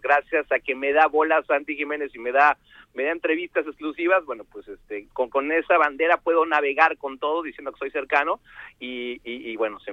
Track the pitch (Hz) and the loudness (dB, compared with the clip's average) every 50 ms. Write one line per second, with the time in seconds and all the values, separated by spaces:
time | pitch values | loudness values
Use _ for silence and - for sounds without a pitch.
0 | - 127 143 143 - - 165 156 143 - 139 127 - - 127 131 139 139 143 156 | 0 2 2 2 2 2 -2 -2 0 0 -2 -2 0 -2 -6 -2 0 2 4 4
1 | 156 156 143 151 156 160 160 160 - - 151 143 147 - 147 143 147 143 151 151 | 4 4 4 2 2 4 2 0 2 0 -2 -2 -2 -4 -8 -6 -6 -6 -6 -6
2 | 147 135 - 117 117 123 127 139 143 147 135 _ _ _ - - - _ - 123 | -6 -8 -8 -8 -6 0 4 6 6 6 4 _ _ _ -20 -20 -20 _ -6 -4
3 | 135 151 165 165 - 170 156 170 180 165 - 170 151 156 135 - 151 156 143 - | -2 -2 -2 -2 0 -2 -2 -2 -2 -4 -4 -4 -4 -4 -8 -8 -8 -8 -6 -2
4 | 170 170 190 190 165 143 120 110 104 _ - 104 - 104 98 - _ - 107 101 | 0 2 2 2 2 -2 -10 -10 -12 _ -16 -18 -16 -16 -16 -18 _ -10 -10 -10
5 | 101 - - - 127 117 - 139 139 147 160 165 151 - 180 165 156 147 139 139 | -10 -10 -2 -2 -2 0 0 -2 0 0 0 -2 0 0 2 2 2 2 0 0
6 | 160 170 175 - - 175 165 165 160 165 156 151 147 139 139 143 160 160 - - | 0 2 2 2 2 2 2 2 2 4 2 2 2 2 2 4 4 4 2 0
7 | - 139 135 131 151 147 156 170 165 147 - - 147 135 113 - 139 135 - 147 | -8 -10 -8 -4 -4 -2 -2 -2 -4 -6 -10 -10 -12 -12 -10 -8 -10 -6 -6 -6
8 | 135 131 151 143 143 165 196 - _ _ - - - - _ - 127 127 127 123 | -4 0 2 2 2 2 -2 -4 _ _ -20 -20 -20 -20 _ -14 -12 -10 -8 -8
9 | 123 123 120 - - 117 120 127 - 117 113 107 110 107 101 95 - 104 | -6 -8 -8 -10 -10 -12 -10 -10 -8 -8 -4 -2 -2 -2 -2 -6 -12 -12